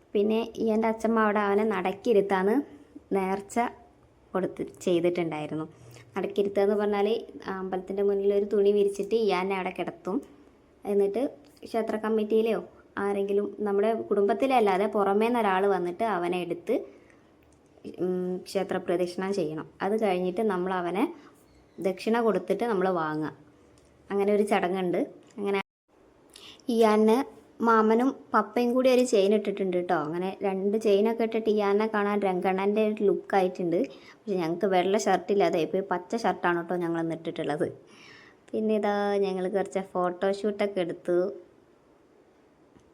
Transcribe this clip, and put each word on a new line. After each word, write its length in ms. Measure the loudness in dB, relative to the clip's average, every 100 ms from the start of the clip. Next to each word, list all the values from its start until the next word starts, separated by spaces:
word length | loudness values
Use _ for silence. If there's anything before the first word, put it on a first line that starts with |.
| _
പിന്നെ 240 | 0 0 0 -2
ഇയാൻ്റെ 340 | -4 -2 0 0
അച്ചമ്മ 300 | 0 0 2
അവിടെ 200 | 2 2
അവനെ 240 | 2 2
നടക്കിരുത്താന്ന് 920 | 0 0 -4 -2 2 2 4 2 2 2 -2 -8 -20 -20 -4
നേർച്ച 440 | -2 -2 -4 -4 -4 -4 -6 -18 _ _ _ _
കൊടുത്ത് 280 | -4 -4 -6 -10 -6
ചെയ്തിട്ടുണ്ടായിരുന്നു. 840 | 0 2 2 0 -2 -6 -8 -8 -8 -14 -20 -20 -12
നടക്കിരുത്തുക 500 | -8 -4 -2 0 2
എന്ന് 120 | 2 2
പറഞ്ഞാൽ 300 | 0 0 0 -2 -6 -14 -10
അമ്പലത്തിൻ്റെ 540 | -8 -6 -6 -6 -2
മുന്നിൽ 280 | 0 2 2
ഒരു 120 | 2 2
തുണി 240 | 4 4
വിരിച്ചിട്ട് 440 | 4 2 0 -2 0
ഇയാനെ 400 | 2 0 0 -2
അവിടെ 180 | -2
കിടത്തും. 420 | -4 -8 -8 -6 -6 -6 -14 -20 _ _ _
എന്നിട്ട് 400 | -2 2 2 0 -4 -6 -20 -20
ക്ഷേത്ര 320 | -6 -4 -2 -4
കമ്മിറ്റിയിലെയോ 640 | 0 0 2 2 2 0 -4 -16 -14 -6
ആരെങ്കിലും 500 | -2 -2 0 0 -2 -4
നമ്മുടെ 320 | -2 2 2 0
കുടുംബത്തിലെ 520 | 0 2 2 2 2 4
അല്ലാതെ 320 | 4 2 0
പുറമേ 380 | 0 2 2 2
നിന്ന് 120 | 2
ഒരാൾ 200 | 2 2 2
വന്നിട്ട് 380 | 2 -2 -2
അവനെ 340 | -2 -2 -2 -2
എടുത്ത്, 320 | -4 -6 -2 -4 -4 -14 -20 -20 _ _ _ _ _ -20 -16 -6
ഉം, 340 | -4 -2 -4 -6
ക്ഷേത്ര 320 | -6 -6 -4 -4
പ്രദക്ഷിണം 520 | -2 -2 -2 -4 -4
ചെയ്യണം. 340 | -4 -4 -6 -12 -6
അത് 120 | -4 0
കഴിഞ്ഞിട്ട് 420 | 0 0 -2 -2
നമ്മൾ 280 | -2 -2 -2
അവനെ 300 | -2 -2 -2 -2 -4 -20 -20 _ _ _ -6
ദക്ഷിണ 380 | -4 -2 0 0
കൊടുത്തിട്ട് 440 | 2 0 -2 -2
നമ്മൾ 220 | -2 0 0
വാങ്ങുക. 360 | 0 -2 -4 -6 -10 -20 _ _ _ _ _ -6
അങ്ങനെ 200 | 0 2
ഒരു 120 | 2
ചടങ്ങുണ്ട്. 540 | 2 2 2 0 0 -2 -4 -8 -20
അങ്ങനെ 260 | -8 -4 -4 -4 _ _ _ _ _ _ -20 -20 -12 -2
ഇയാന് 480 | 4 6 6 6 4 0 -10 -20 -2
മാമനും 480 | 4 4 6 4 2 -2 -2
പപ്പയും 420 | 0 0 0 0
കൂടി 160 | 2 4
ഒരു 140 | 4
ചെയിൻ 280 | 4 4 4
ഇട്ടിട്ടുണ്ട് 440 | 2 0 -2 -2 -2
ട്ടോ. 180 | 0 0
അങ്ങനെ 240 | -2 -4 -6 -4
രണ്ട് 340 | -4 -2 0 0
ചെയിനൊക്കെ 480 | 4 4 4 0 -2
ഇട്ടിട്ട് 240 | 0 0
ഇയാനെ 360 | 0 2 2 2
കാണാൻ 320 | 0 0 0
രംഗണ്ണൻ്റെ 600 | 0 0 0 0 0 2 0
ഒരു 160 | 2 2
ലുക്കായിട്ടുണ്ട്. 720 | 2 0 2 2 0 -2 0 -2 -8 -20
പക്ഷെ 260 | -14 -6 -4
ഞങ്ങൾക്ക് 300 | -2 -2 2
വെള്ള 240 | 2 2 0
ഷർട്ടില്ലാതെ 600 | 2 0 0 2 2 2
ഇപ്പോൾ 220 | 0 -2 -2
പച്ച 240 | -6 -4 -4
ഷർട്ടാണ് 460 | -2 0 0 0
ട്ടോ 140 | -2 -4
ഞങ്ങൾ 240 | -2 -2
ഇന്ന് 160 | -4 -6
ഇട്ടിട്ടുള്ളത്. 480 | -8 -6 -4 -2 -4 -6 -18 -20 -20 -20 -20 -20 -10
പിന്നെ 280 | -4 0 0
ഇതാ 180 | 0 0 0 0
ഞങ്ങൾ 260 | -2 -2 -2
കുറച്ച് 340 | -2 -4 -6 -4
ഫോട്ടോഷൂട്ടൊക്കെ 920 | -2 -2 0 -2 -2 -4 -2 -4 -2
എടുത്തു. 380 | -4 -6 -2 0 0 -4 -16 _ _ _ _ _ _ _ _ _ _ _ _ _ _